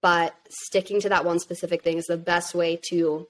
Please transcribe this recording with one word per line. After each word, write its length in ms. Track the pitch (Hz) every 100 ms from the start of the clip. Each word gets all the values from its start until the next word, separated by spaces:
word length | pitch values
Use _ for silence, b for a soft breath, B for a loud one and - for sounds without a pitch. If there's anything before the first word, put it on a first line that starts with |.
But 320 | 185 170 170 - -
sticking 500 | - - 196 185 202
to 80 | 202
that 160 | 190
one 140 | 165 170
specific 440 | - 175 175 170
thing 140 | - 165
is 100 | 165
the 120 | 170
best 360 | 170 175 175
way 240 | 175 170 170 -
to 380 | 175 165 156 151